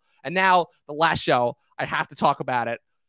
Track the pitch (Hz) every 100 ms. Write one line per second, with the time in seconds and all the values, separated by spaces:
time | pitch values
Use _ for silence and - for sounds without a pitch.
0 | _ _ 135 180 190 185 165 _ - 147
1 | 160 160 - 131 120 123 _ - 143 151
2 | 156 139 160 139 139 127 117 117 _ _